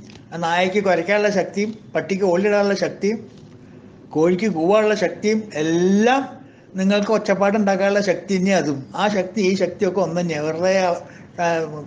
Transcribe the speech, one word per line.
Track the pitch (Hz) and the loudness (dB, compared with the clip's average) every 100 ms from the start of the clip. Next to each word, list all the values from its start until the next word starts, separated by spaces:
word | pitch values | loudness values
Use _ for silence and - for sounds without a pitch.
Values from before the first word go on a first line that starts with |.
| - - - | -20 -20 -14
ആ | 165 | -6
നായയ്ക്ക് | 165 175 185 202 | -2 0 2 2
കുരയ്ക്കാനുള്ള | 196 170 170 208 208 | 2 0 2 2 2
ശക്തിയും | 185 - 202 214 - - 160 | 0 -2 -2 -4 -6 -6 -6
പട്ടിക്ക് | 156 190 | -2 0
ഓടിയിടാനുള്ള | 196 175 208 202 202 196 | 2 2 2 2 2 0
ശക്തിയും | 156 - 196 220 - - - - - - - - - | -2 -2 -4 -4 -8 -20 -20 -20 -20 -20 -20 -20 -8
കോഴിക്ക് | 151 165 180 214 | 0 2 2 0
കൂവാനുള്ള | 160 165 214 214 202 | 0 2 4 2 0
ശക്തിയും | 175 - 208 220 214 | -2 -2 0 0 -2
എല്ലാം | 147 160 170 185 196 233 269 254 - - - - 185 | -4 0 2 4 4 4 2 -2 -12 -20 -20 -14 -2
നിങ്ങൾക്ക് | 190 202 202 | 0 2 2
ഒച്ചപ്പാടുണ്ടാക്കാനുള്ള | 214 214 185 196 214 196 190 196 202 | 0 0 2 2 2 0 2 2 2
ശക്തി | 185 165 - 190 | 0 -2 0 0
തന്നെയാണ് | 190 185 | 2 2
അതും. | 147 135 127 - | 0 -4 -8 -2
ആ | 208 | -2
ശക്തി | 202 180 214 | 0 -4 -2
ഈ | 185 190 | 0 0
ശക്തിയൊക്കെ | 180 - 185 196 | -2 -2 -2 0
ഒന്ന് | 170 170 | -2 -2
തന്നെയാണ്. | 175 151 151 | -4 -2 -4
വെറുതെ | 160 185 190 180 | -2 0 2 0
ആ, | 170 - - - - | -2 -8 -20 -18 -4
ആ, | 170 165 156 151 | -2 -2 -4 -8